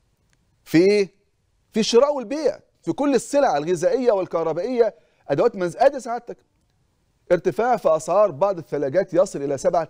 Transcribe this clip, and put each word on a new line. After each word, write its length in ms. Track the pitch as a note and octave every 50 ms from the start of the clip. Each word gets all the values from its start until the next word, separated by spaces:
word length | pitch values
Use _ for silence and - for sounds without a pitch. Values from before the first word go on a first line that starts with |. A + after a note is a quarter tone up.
| _ _ _ _ _ _ _ _ _ _ _ _ _
في 140 | - - D#3+
ايه؟ 320 | F#3 G3 G#3 G#3 G3 - _ _ _ _ _ _ _ _ _ _ _ _
في 80 | - A3
الشراء 340 | G#3 - A3+ A#3 C#4 D4 D4
والبيع، 440 | C4+ A#3+ G3+ C#4 D#4 D4+ - - - _ _ _ _
في 100 | - E3
كل 220 | E3 - C#4+ C#4+ C4+
السلع 420 | A3 - - C#4+ C#4+ C4+ G#3+ D#3
الغذائيه 560 | C#3+ D3+ E3+ F3+ D3+ F#3 F3 G#3+ C4 B3 A#3+
والكهربائيه، 840 | G#3 F#3+ F3 - F3 E3+ E3 E3 D3+ E3+ G3 B3 B3+ A#3 A3+ G3+ - _ _ _ _ _ _ -
ادوات 280 | F#3 E3 G#3+ A#3 -
منزل. 220 | G3 F3+ F3 - -
ادي 220 | A#3+ C#4+ C#4+ B3+
سعادتك 360 | - A#3 A#3 A#3+ - - - - _ _ _ _ _ _ _ _ _ _ _ _ _ _ _ _ _ -
ارتفاع 440 | F3+ E3+ - F#3 - - A3+ B3+ A#3+
في 200 | - - F3 D#3+
اسعار 340 | D#3+ - E3+ E3+ G3+ G#3+ G3
بعض 280 | C#3 C3+ F#3+ G3+ G3 E3
الثلاجات 560 | D3 - D#3+ D3 D3 C3+ C#3 F#3 - - D#3
يصل 280 | F3 G3+ G3 - D3+
الى 160 | C#3+ C#3+ C#3 -
سبعة 300 | - F3+ F3 E3+ D#3+